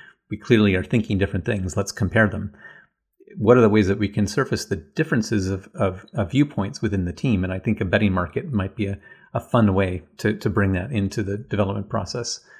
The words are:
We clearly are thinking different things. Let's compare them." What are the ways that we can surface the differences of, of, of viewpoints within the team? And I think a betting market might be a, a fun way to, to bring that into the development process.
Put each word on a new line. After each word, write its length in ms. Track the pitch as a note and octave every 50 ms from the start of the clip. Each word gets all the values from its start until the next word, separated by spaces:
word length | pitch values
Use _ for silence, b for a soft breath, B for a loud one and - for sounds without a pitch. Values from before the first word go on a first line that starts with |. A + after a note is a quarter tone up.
| B B B B _ _
We 80 | A2
clearly 380 | G#2+ - - B2 G#2+ G#2+ G2+ F#2
are 80 | F#2 F#2+
thinking 340 | - - A#2 G#2+ - G#2
different 280 | F#2 G2 - - F#2 -
things. 320 | - A2+ G2 F#2 F2+ -
Let's 160 | G#2 F#2+ - -
compare 360 | - A2+ - - A#2 A2 G2
them." 240 | F2 - - G2+ B B B B B B B B B _ _ _ _ _ - - -
What 200 | - G2+ G#2 B2
are 40 | B2+
the 80 | A2+ G#2+
ways 180 | G#2 G#2+ G2+
that 140 | F#2 G#2 A2+
we 80 | G#2 G2
can 180 | - - G#2
surface 380 | F#2+ - D3 C3 - - - -
the 100 | - G2
differences 760 | E2 - - _ - D#3 D#3 C3+ A#2 G#2+ - A2+ G2+ F#2 F#2+
of, 200 | G2 F#2+ - - -
of, 280 | - A2+ F#2+ F2+ F#2 - - -
of 180 | - G2+ E2+ -
viewpoints 500 | C#3 D3 C#3+ - - G2 G2 C3+ - -
within 220 | G#2+ G#2 F#2+ F2+
the 80 | F2 F2
team? 320 | - - C3+ A2 F#2 F2+
And 80 | F#2 F#2+
I 80 | F#2+
think 200 | - A#2 G#2 -
a 40 | G#2+
betting 280 | F2 G#2+ G#2 G#2+ G2+ F#2
market 380 | F2+ F2 E2 - - - E3+
might 240 | B2+ G2+ F#2 F#2+ -
be 120 | - G2+
a, 120 | G2 G2 - B B B B B B -
a 40 | -
fun 360 | - - - A#2+ A2 G2+ F#2
way 280 | F#2+ F#2+ F#2 F#2 F2 - _ _
to, 160 | - - G#2+ G#2+
to 180 | - - G#2+
bring 220 | F2 A2 G2+ F#2+ F#2+
that 180 | F2+ F#2 C3
into 320 | - G#2 G2 G2 - A#2 G2+
the 140 | G2 G2+
development 540 | G#2 - - - G2+ G2+ F#2+ G2+ G#2 G2 -
process. 500 | - G#2+ G2+ - - A#2+ A#2 - - - b b b b